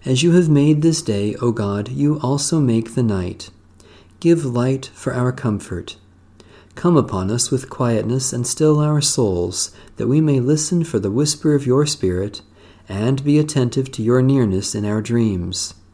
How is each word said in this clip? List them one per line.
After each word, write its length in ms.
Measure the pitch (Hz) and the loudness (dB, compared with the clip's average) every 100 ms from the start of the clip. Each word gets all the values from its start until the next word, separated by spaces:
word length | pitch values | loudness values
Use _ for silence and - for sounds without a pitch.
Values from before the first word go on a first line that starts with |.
| - | -2
As 160 | 131 | 2
you 100 | 170 | 4
have 180 | 175 170 | 4 6
made 320 | 143 147 151 | 4 4 4
this 180 | 160 156 | 2 0
day, 340 | - 104 101 113 | -2 -2 -2 -2
O 140 | 120 | -2
God, 380 | 113 104 101 107 | 0 -2 -2 -4
you 320 | 131 143 151 | -2 0 0
also 400 | 123 143 - 165 | -2 -2 0 0
make 340 | 139 113 113 | 2 2 0
the 80 | - | -2
night. 460 | 117 98 90 - - - _ - - - - - | 0 0 -4 -8 -16 -20 _ -20 -20 -20 -20 -4
Give 240 | 165 170 | 2 2
light 460 | 139 120 123 135 131 | 2 0 0 -2 -6
for 220 | - - | -8 -6
our 180 | 123 123 | -2 -2
comfort. 640 | 127 123 104 - 90 80 - _ _ - - - - - | -2 -2 -4 -4 -10 -10 -16 _ _ -20 -20 -20 -20 -20
Come 200 | - 175 | -4 2
upon 360 | 165 117 98 95 | 4 2 -2 -2
us 200 | 117 - | -2 -2
with 200 | 131 - | -4 -4
quietness 600 | - 123 113 107 127 131 | -4 0 0 0 -2 -2
and 160 | 123 120 | -4 -6
still 340 | - 156 151 | 0 2 4
our 200 | 151 151 | 2 2
souls, 760 | 147 - 113 90 90 95 - - - - | 0 0 0 0 -2 -4 -8 -10 -20 -6
that 100 | 110 | 0
we 140 | 143 | 2
may 200 | 156 135 | 4 2
listen 440 | 123 151 - 175 | 2 0 0 -2
for 140 | 160 110 | 0 -2
the 120 | 98 | -2
whisper 440 | 107 147 - 156 | 0 -2 0 0
of 120 | 147 135 | 0 2
your 200 | 127 147 | 2 2
Spirit 560 | - 95 90 101 - - _ - - - | 0 -2 -2 -4 -8 -20 _ -20 -20 -10
and 380 | 98 113 135 | -4 -2 -2
be 140 | 143 147 | 2 2
attentive 520 | 147 143 123 131 131 | 2 0 0 -2 -4
to 100 | - | -4
your 180 | 110 123 | 0 2
nearness 540 | 131 139 117 95 98 | 4 2 2 0 -2
in 100 | 110 | -4
our 160 | 104 107 | -2 -2
dreams. 720 | 107 117 113 95 87 - - - - | 0 0 0 0 -4 -6 -8 -12 -20